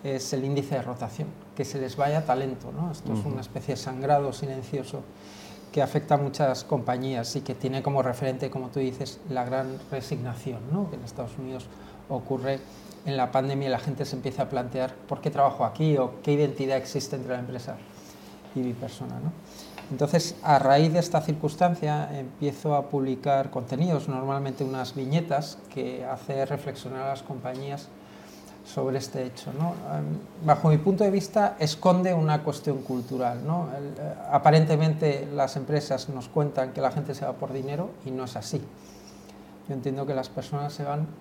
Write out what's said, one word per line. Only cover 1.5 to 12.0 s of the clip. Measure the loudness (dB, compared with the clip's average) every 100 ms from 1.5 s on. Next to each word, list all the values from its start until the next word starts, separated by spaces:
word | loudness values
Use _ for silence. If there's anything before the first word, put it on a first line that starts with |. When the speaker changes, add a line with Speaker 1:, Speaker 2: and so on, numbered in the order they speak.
| -6
Speaker 1:
que |
se | -6 -4
les | -6 0
vaya | 2 2 2
talento, | 0 0 -4 -8 -4
¿no? | -4
Esto | -4 -2
es | -2
Speaker 2:
Ujú. | -2
Speaker 1:
una | -4
especie | -6 -8 -4 -4
de |
sangrado | -4 -4 4 4 4
silencioso | -2 -6 -6 -4 -6 -6 -10 -12 -16 -18 -18 -18 -18 -4
que | 0
afecta | 2 2 2 2
a |
muchas | 2 2 2 2 0
compañías | -2 0 -2 0 -2 -2 -4
y |
que | -4 -4
tiene | -2 0
como | 0 2
referente, | 2 0 -2 -2 -4
como | -4 -6
tú | -2
dices, | -2 -2 -8 -8 -6
la | -2 0
gran | -2 -2 -6 -6
resignación, | -8 -4 -6 -4 -6 -8 -8 -2
¿no? | -2 -2
Que | -6
en | -10
Estados | -8 -8 -8
Unidos | -8 -8 -10 -16 -18 -18